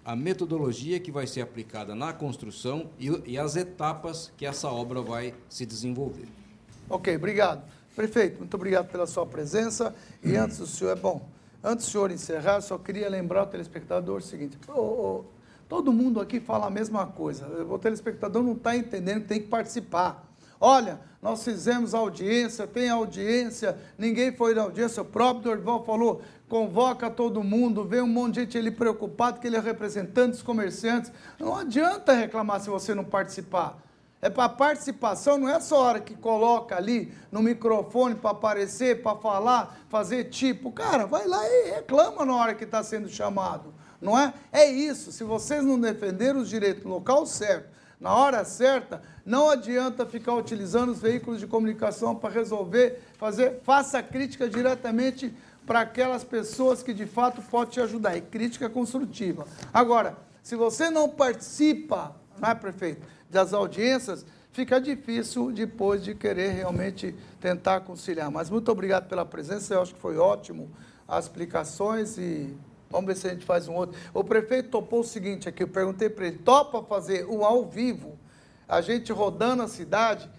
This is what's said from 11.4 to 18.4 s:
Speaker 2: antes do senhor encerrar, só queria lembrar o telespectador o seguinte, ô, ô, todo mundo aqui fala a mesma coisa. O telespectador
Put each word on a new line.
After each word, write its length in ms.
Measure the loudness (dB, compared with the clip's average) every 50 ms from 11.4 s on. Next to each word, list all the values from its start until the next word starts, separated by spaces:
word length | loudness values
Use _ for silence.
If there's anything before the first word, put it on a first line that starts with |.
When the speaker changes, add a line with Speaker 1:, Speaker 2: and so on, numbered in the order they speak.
| -20 -20 -16 -6
Speaker 2:
antes 240 | -4 -2 -2 -2 -4
do 40 | -4
senhor 200 | 0 0 0 0
encerrar, 500 | -2 -4 -6 -6 -4 0 2 2 2 2
só 160 | 0 -4 -8
queria 320 | -8 -8 -8 -6 -4 -4 -4
lembrar 340 | -4 -4 -2 0 0 0 0
o 40 |
telespectador 720 | 0 -4 -10 -10 -12 -12 -12 -6 -4 -4 -4 -2 -4 -6 -6
o 20 |
seguinte, 360 | -8 -10 -10 -10 -10 -10 -12 -14 -14 -6
ô, 100 | -4 -2
ô, 460 | -2 -2 -2 -2 -2 -2 -4 -4 -8 -12 -20 -20 -20 -20 -20 -20 -12
todo 240 | -6 -4 0 2 4
mundo 300 | 4 4 4 2 2 0
aqui 180 | -2 -2 -4 -6
fala 280 | -2 -2 -2 -2 0
a 20 | -2
mesma 360 | -2 -4 -4 -2 -2 -4 -4
coisa. 380 | -4 -6 -6 -6 -6 -6 -8 -10 -10 -8 -8 -6 -6
O 80 | -4
telespectador 640 | -2 0 0 -2 -2 -4 -8 -6 -4 -4 -2 0 0